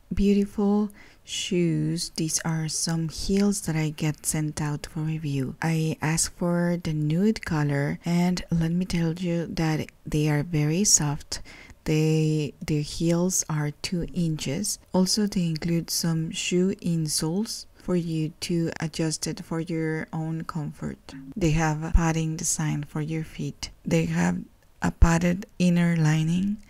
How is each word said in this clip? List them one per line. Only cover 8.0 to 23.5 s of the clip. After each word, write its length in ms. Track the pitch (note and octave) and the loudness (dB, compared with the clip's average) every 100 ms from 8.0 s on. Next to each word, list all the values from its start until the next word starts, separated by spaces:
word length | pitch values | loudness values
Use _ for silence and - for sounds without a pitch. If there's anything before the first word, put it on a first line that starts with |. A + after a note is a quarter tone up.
and 400 | E3+ E3+ F3+ F3+ - | 0 2 2 0 -2
let 220 | E3 E3 | 0 0
me 140 | F3 | 0
tell 300 | F#3 F3 E3 | 0 0 0
you 320 | E3+ F3+ E3+ D#3+ | -2 -2 -2 -2
that 440 | - D#3+ D#3 - - - | 0 0 0 -4 -12 -4
they 220 | D#3 D3+ | 0 2
are 160 | D3 | 2
very 400 | E3+ D#3 D3 E3 | 0 0 2 2
soft. 580 | G#3 - D3 D3 - - - - - - | 4 4 2 -4 -6 -12 -12 -18 -20 -8
They, 720 | - D#3 D#3 D#3 D#3 D#3 D3 - | 0 2 4 4 2 2 -2 -6
their 180 | E3+ D3+ | -2 -2
heels 640 | D3 - E3 E3+ F3+ - - | -2 0 2 2 2 0 -2
are 220 | D3+ D3 | -2 -2
two 340 | - - F3 - | -4 -6 -4 -2
inches. 640 | - E3 D#3 - D3 G#3 - - | -2 0 -2 -4 -4 -4 -6 0
Also, 340 | F#3 F#3 A3 G#3 | 2 2 2 0
they 200 | G3 E3+ | 0 0
include 440 | D#3 E3+ E3+ D#3+ | 0 0 0 0
some 400 | - E3+ D#3+ D#3+ | -2 0 0 -2
shoe 460 | F#3+ - F3+ F#3 G3+ | -4 0 2 2 0
insoles 920 | F3 E3 D#3 - D#3+ F#3 A3+ - - | -2 0 0 -2 0 -2 -4 -8 -14
for 220 | - - F3+ | -12 -2 -2
you 380 | E3 D#3+ D#3 - | 0 -2 -2 -4
to 280 | - E3+ E3 - | -2 0 0 -2
adjust 480 | D#3+ - D#3+ D#3 E3 | -4 -2 -2 -2 -6
it 180 | D#3 | -6
for 140 | - E3 | -6 -4
your 480 | E3 D#3+ D#3+ D#3 - | -2 -2 -2 -4 -4
own 320 | D#3+ D#3+ D#3+ | -6 -4 -4
comfort. 680 | E3 D#3+ D3 - D3 C3+ - C4+ - | -6 -6 -6 -8 -10 -10 -14 -16 -12
They 160 | A3 E3 | -2 2
have 320 | D#3+ D#3 D3+ | 2 2 0
a 80 | D#3+ | 2
padding 460 | F3 E3 D#3+ D#3+ D#3+ | 4 4 2 -2 -2
design 480 | E3 - D#3 D3+ | -4 -2 -2 -2
for 160 | D3 D#3+ | -4 -6
your 240 | D3+ D#3+ | -4 -6
feet. 460 | D#3 - D3 | -6 -8 -8